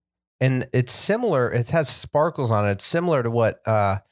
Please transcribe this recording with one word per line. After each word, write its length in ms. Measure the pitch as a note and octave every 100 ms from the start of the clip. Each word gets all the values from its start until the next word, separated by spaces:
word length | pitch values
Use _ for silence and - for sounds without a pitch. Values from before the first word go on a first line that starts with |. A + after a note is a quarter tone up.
| _ _ _ _
and 280 | C3 C3 -
it's 220 | B2+ B2
similar. 580 | - - G#3+ A#3+ D3 A#2+
It 200 | A#2 A#2+
has 180 | E3 D3
sparkles 600 | - - D3 D#3+ D#3+ B2
on 140 | A2 G#2
it. 40 |
It's 120 | G2 -
similar 380 | E3+ F3 D3+
to 80 | A#2
what, 360 | A#2 A2 - -
uh, 320 | A2 G2+ G2 -